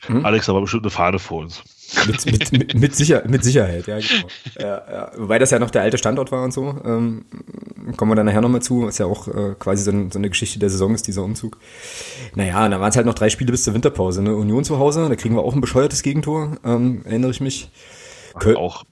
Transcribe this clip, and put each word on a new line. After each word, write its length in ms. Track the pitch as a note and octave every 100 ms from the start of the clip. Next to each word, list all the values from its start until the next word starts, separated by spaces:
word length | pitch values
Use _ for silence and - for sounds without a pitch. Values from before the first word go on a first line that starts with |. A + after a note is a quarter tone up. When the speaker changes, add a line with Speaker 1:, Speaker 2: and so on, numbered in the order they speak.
| -
Speaker 1:
Hm? 180 | A2+ G#2
Speaker 2:
Alex, 200 | A2 G#2+
da 60 |
war 80 | G2
bestimmt 220 | G2 A2+
eine 60 | G#2+
Fahne 300 | - F2+ F#2
vor 220 | - E2
uns. 200 | E2 E2 - _ - - G#2+
Speaker 1:
Mit, 180 | - -
mit, 260 | A2+ -
mit, 220 | C#3+ - A2
mit 200 | C#3+ C#3
Sicher-, 280 | D3+ C3+ A2+
mit 160 | C3
Sicherheit, 440 | B2 C3 F#2+ F2 F2+
ja, 120 | G#2+
genau. 280 | G#2+ A#3+ - - - -
Ja, 320 | - G3 -
ja. 200 | G2 G2+ -
Wobei 220 | G2+ A2+
das 120 | C3
ja 80 | A#2
noch 100 | A#2+
der 140 | A#2
alte 140 | G2+ B2
Standort 340 | A2 C3+ C3
war 120 | C3
und 80 | B2+
so, 240 | C3+ C#3 C#3
ähm, 420 | A#2 A2+ A#2 A2+ - - - - - - - -
kommen 160 | A2
wir 40 | A2
dann 100 | G#2+
nachher 160 | G#2
nochmal 200 | A#2+ B2
zu, 220 | - B2 A2+
was 120 | -
ja 80 | F#2
auch, 220 | G2+ -
äh, 260 | G#2 G2+ G2
quasi 260 | - G2+
so 80 | G2+
ein, 200 | G2+ F#2
so 80 | G2
eine 100 | G2+
Geschichte 300 | F2+ G#2+ A2
der 100 | G#2
Saison 240 | F#2+ F#2+
ist, 140 | A2+ -
dieser 160 | G2
Umzug. 340 | F#2+ A2 A2 - - - - - - - A#2+
Naja, 320 | - G2 F#2 G#2+
und 60 |
da 100 | G2
waren's 160 | G2+ B2+
halt 80 | A#2
noch 80 |
drei 160 | G#2+ G#2+
Spiele 220 | - B2
bis 120 | A#2+
zur 100 | -
Winterpause, 480 | A2 C#3+ C#3 F#2 F2+
ne? 140 | G2+ G#2+
Union 280 | G#2 A2+ D3
zu 140 | C#3+
Hause, 280 | C#3+ D3+ D#3+
da 80 | A#2+
kriegen 200 | A2+ A2+
wir 80 |
auch 100 | D2+
ein 80 | C3+
bescheuertes 420 | B2 B2+ C#3+ -
Gegentor, 540 | C#3 C#3+ D3+ D#3 D3+ D3+ B2
ähm, 380 | A#2 B2 B2 -
erinnere 260 | A2+ B2+
ich 80 | A#2+
mich. 300 | C3+ - - - - - - - -
Speaker 2:
Machen 180 | - F2+
Speaker 1:
Kö- 20 | A#2
Speaker 2:
auch, 260 | F2 - -